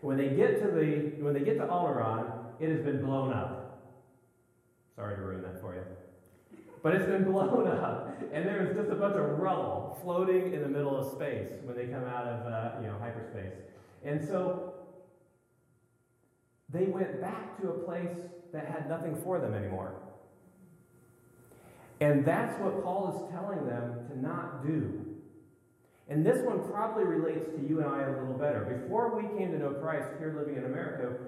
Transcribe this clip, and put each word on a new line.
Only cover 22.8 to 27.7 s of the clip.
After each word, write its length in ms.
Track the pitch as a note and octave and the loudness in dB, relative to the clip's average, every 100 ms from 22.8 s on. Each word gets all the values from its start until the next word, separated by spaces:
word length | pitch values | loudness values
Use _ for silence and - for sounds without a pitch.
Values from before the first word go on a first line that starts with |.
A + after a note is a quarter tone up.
Paul 320 | D#3 F#3 F#3 D#3 | 0 0 0 -2
is 180 | F3 | -6
telling 320 | E3+ G3 F#3+ C#3 | -6 -4 -2 -2
them 420 | A#2+ A#2+ A#2+ - | -4 -4 -6 -8
to 100 | C3 | -4
not 460 | C3 E3+ - - C#3 | -2 -2 -6 -6 -2
do. 400 | D#3+ G2+ - - - - - - _ _ _ _ _ - | 0 0 -4 -8 -10 -16 -20 -20 _ _ _ _ _ -2
And 160 | C#3+ E3+ | 4 6
this 200 | B3+ B3 | 6 4
one 140 | F#3+ - | 2 0
probably 360 | G3+ A3 A3 F3+ | 0 0 2 4
relates 400 | D#3+ D#3+ D#3+ - D#3 | 4 2 0 -2 -4
to 120 | |
you 120 | C#3 | 0